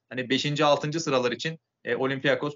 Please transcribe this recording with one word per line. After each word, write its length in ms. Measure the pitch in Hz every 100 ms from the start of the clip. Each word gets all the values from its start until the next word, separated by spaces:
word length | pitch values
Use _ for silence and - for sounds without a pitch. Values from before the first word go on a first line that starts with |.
| _
Hani 200 | 127 120
beşinci, 360 | 135 147 143 147
altıncı 340 | 143 151 160
sıralar 320 | 156 131 123
için, 280 | 117 160 165 _ _ 117
e, 100 | 117
Olympiakos 580 | 131 135 143 127 147